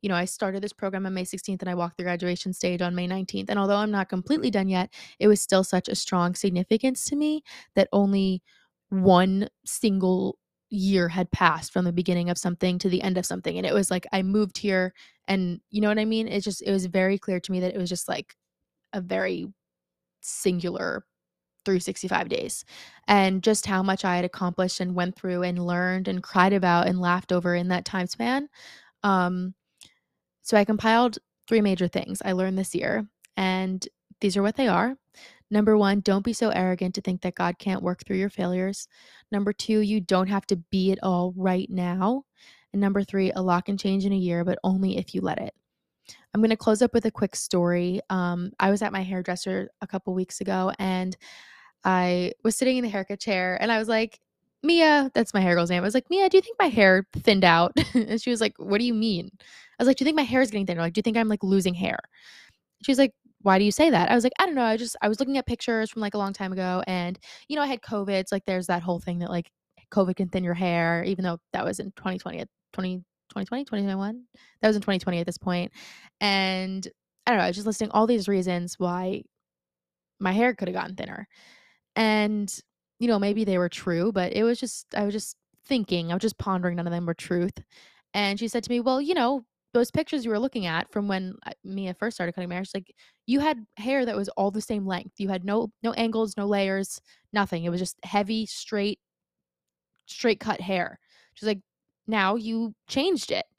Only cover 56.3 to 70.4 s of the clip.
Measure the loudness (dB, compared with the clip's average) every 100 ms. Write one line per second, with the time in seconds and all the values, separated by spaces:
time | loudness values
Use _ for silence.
56.3 | 6 4 0 0 6 8 6 2 0 4
57.3 | 6 8 6 4 2 2 0 0 -2 -2
58.3 | 0 0 -2 -2 0 0 0 0 -2 -4
59.3 | -14 -20 -20 -20 _ 4 4 4 2 2
60.3 | 2 2 0 -4 -2 -2 0 0 2 0
61.3 | 0 2 2 2 -2 -4 -4 -8 _ -20
62.3 | -20 -20 _ _ _ 0 4 4 _ _
63.3 | _ 4 6 4 4 4 6 4 2 2
64.3 | 0 0 2 0 0 -4 -2 -2 0 -2
65.3 | -2 -2 -6 -2 -2 -2 -4 -4 -4 -4
66.3 | -4 -6 -4 -2 -2 -2 -4 -4 -8 -14
67.3 | -20 _ -4 -2 -4 -6 -6 -2 -2 -2
68.3 | -4 -2 -4 0 -2 -2 -4 -4 -6 -4
69.3 | -4 -6 _ _ _ _ 0 2 2 -2
70.3 | -2